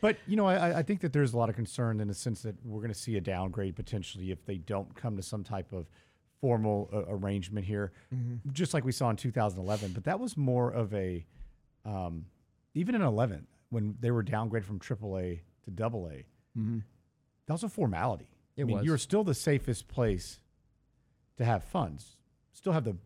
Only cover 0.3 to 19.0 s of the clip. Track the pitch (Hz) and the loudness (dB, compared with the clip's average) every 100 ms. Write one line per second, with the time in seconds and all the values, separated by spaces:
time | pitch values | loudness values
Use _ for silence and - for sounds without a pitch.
0.3 | 214 196 180 170 165 160 202 170 143 135 | 4 6 6 4 2 2 0 2 4 4
1.3 | 120 117 120 110 - 117 107 104 98 123 | 4 2 2 -2 0 0 2 0 -2 -4
2.3 | 110 110 92 120 107 113 104 - 104 87 | -4 -6 -8 -8 -6 -4 -4 -2 -2 0
3.3 | 90 95 98 98 87 - 107 90 101 92 | 0 -2 -2 -2 -4 -4 -4 -6 -6 -6
4.3 | 90 - 95 80 98 98 - 123 101 - | -6 -6 -6 -4 -4 -4 -6 -4 -4 -4
5.3 | 107 95 101 90 95 82 - _ _ _ | -6 -4 -6 -6 -8 -8 -14 _ _ _
6.3 | _ 135 117 107 104 101 104 87 101 98 | _ 2 4 4 2 0 -2 -2 -2 0
7.3 | 98 90 104 92 104 98 - - 131 120 | -2 -2 -4 -2 -2 -2 -6 -8 -4 -4
8.3 | 120 139 135 190 160 131 120 123 107 127 | -4 -4 -2 0 2 0 2 2 2 0
9.3 | 113 107 92 92 104 101 92 - 190 254 | 2 0 0 0 0 0 -2 -2 -2 -2
10.3 | - 135 123 123 123 107 104 92 87 80 | 0 2 4 2 2 0 0 0 -2 -6
11.3 | - - - _ _ 107 98 90 82 90 | -14 -18 -18 _ _ -6 -4 -4 -6 -10
12.3 | _ _ _ _ - 180 240 160 107 120 | _ _ _ _ -2 0 4 4 4 2
13.3 | 80 - _ _ 117 104 107 117 120 101 | 0 -10 _ _ -2 -2 0 2 2 2
14.3 | 107 113 110 98 98 - 107 107 95 90 | 0 0 -2 -2 -6 -4 -6 -2 -2 -2
15.3 | 85 - _ - 90 113 110 85 69 - | -4 -8 _ -12 -4 -2 -2 -6 -10 -16
16.3 | _ _ 113 110 117 104 _ _ _ _ | _ _ -4 -2 -2 -6 _ _ _ _
17.3 | _ - 160 220 - 143 85 117 90 - | _ -6 -4 -2 0 0 2 0 -2 -8
18.3 | _ _ - 135 101 143 156 | _ _ -4 0 2 2 2